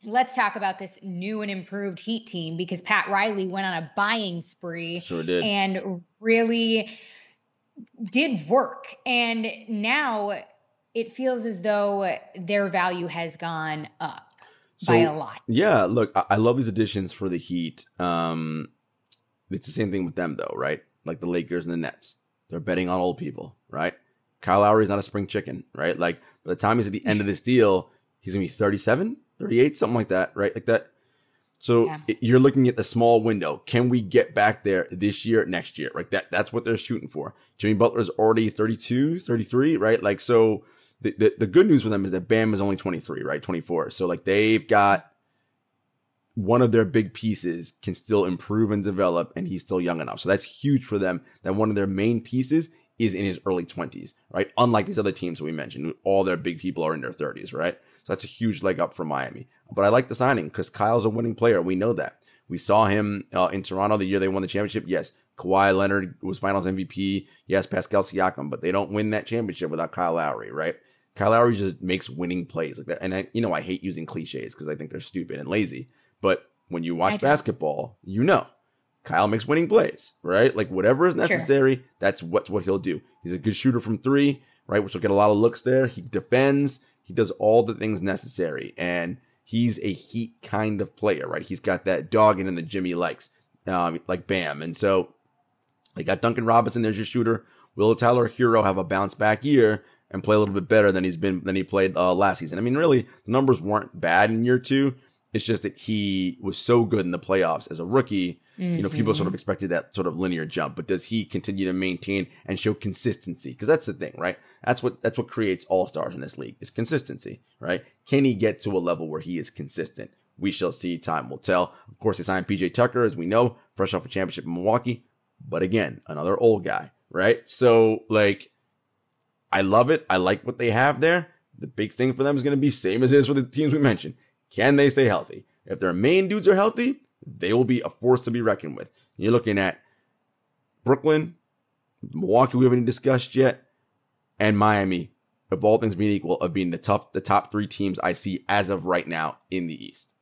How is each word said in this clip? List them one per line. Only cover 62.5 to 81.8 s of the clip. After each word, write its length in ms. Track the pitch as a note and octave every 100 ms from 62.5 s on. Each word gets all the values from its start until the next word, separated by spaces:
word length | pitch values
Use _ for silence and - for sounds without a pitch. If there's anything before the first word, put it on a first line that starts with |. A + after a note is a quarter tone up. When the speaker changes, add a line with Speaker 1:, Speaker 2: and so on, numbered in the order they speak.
| E2+
Speaker 2:
saw 300 | - G2+ G#2+
him, 380 | G2+ G#2 G2+ -
uh, 160 | F#2 F#2
in 80 | G2
Toronto 340 | F#2 F#2+ G2+ G#2+
the 80 | F#2+
year 140 | G2
they 80 | F#2+
won 140 | F#2+
the 60 | F#2
championship. 380 | F#2+ G#2 A2 E2+
Yes, 260 | F2+ - _ _ _
Kawhi 380 | F2 F#2+ G2 F#2+
Leonard 400 | G2 G2 F#2+ -
was 180 | F#2+ F#2+
Finals 260 | G2 G2 F#2
M 100 | F#2+
V 100 | F#2
P. 420 | - G2 G2 - _ _
Yes, 180 | F#2+ F#2
Pascal 380 | F#2+ F2+ G2+
Siakam, 460 | F#2+ F#2 F#2 - C#2+
but 120 | -
they 100 | F2
don't 200 | F#2+ G2+
win 200 | G#2 G#2+
that 160 | G#2+ G2+
championship 420 | A2+ A2 F2 E2+
without 220 | D#2 E2
Kyle 220 | - F2
Lowry, 380 | E2 D#2 A#1 G#1
right? 240 | B1+ D#2+ - _ _ _ -
Kyle 160 | G2+
Lowry 240 | A2+ A#2+ A2
just 260 | G2 E2
makes 280 | F2+ F#2 -
winning 360 | C2+ F2 F2+ E2+
plays 320 | E2 D#2+ -
like 100 | -
that. 120 | E2+
And 120 | F#2
I, 140 | F#2+ F#2
you 80 | A2+
know, 120 | A2+
I 80 | D#2+
hate 220 | - F#2
using 220 | F#2 E2 D#2+
cliches 500 | - E2 - A1+ -
'cause 120 | D2+
I 80 | D2+
think 160 | D2+
they're 80 | D2
stupid 380 | - F#2 D#2 C#2+
and 80 | C#2
lazy. 420 | G2 G#2+ C2 - _ _ _
But 280 | G2 F#2 _ _ _
when 160 | E2+
you 120 | E2+ E2+
watch 180 | F#2
Speaker 1:
I 40 | G#3
do. 100 | C3+
Speaker 2:
basketball, 720 | D3+ - - D2+ D2 - -
you 200 | - F#2+ C#3+
know, 220 | E3+ - _ _ _ _ _ -
Kyle 220 | E2+ G#2
makes 200 | A2 A#2
winning 220 | D3+ E3+
plays, 440 | G#3 - - - _
right? 320 | E2+ F#2 A#2+
Like, 160 | - G#2+
whatever 380 | F#2 G2 C3 F3
is 60 |
Speaker 1:
Sure. 80 | E3+ -
Speaker 2:
necessary, 560 | F3+ E3 C#3 C3+ C3